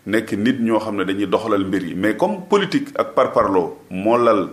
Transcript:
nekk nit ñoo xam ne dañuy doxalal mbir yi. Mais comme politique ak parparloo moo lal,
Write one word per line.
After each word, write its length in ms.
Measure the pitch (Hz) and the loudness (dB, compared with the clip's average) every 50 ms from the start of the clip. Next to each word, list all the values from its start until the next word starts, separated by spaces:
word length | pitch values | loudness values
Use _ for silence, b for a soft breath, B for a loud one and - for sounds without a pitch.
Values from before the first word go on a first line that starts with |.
| - | -6
nekk 240 | 98 101 117 110 - 113 | -2 -2 -2 -2 -2 -4
nit 260 | 98 104 123 139 120 | -2 0 0 0 0
ñoo 200 | 113 113 113 107 | 0 0 0 0
xam 160 | - 110 104 | -2 -2 -4
ne 60 | 98 92 | -4 -2
dañuy 220 | 95 98 101 101 | -2 -2 -2 -2
doxalal 360 | 92 101 101 - 110 107 101 98 | 0 0 0 0 2 0 0 0
mbir 160 | 95 98 95 90 | 0 -2 -2 -2
yi. 100 | 82 80 | -4 -4
Mais 200 | 87 98 107 110 | -2 0 0 0
comme 300 | - 180 208 208 185 - - | 0 0 -2 -2 -4 -2 0
politique 400 | 202 202 - - - 139 - - - | 2 2 2 2 -2 -2 -2 -2 -4
ak 160 | - - - - | -4 -4 -2 0
parparloo 640 | 135 127 117 - 120 110 101 98 92 85 78 - - - - | 0 0 2 2 2 2 4 2 2 0 0 -4 -12 -14 -10
moo 260 | 90 92 98 110 117 | -6 -2 0 2 2
lal, 320 | 120 120 117 110 101 85 73 | 4 4 4 4 2 0 -4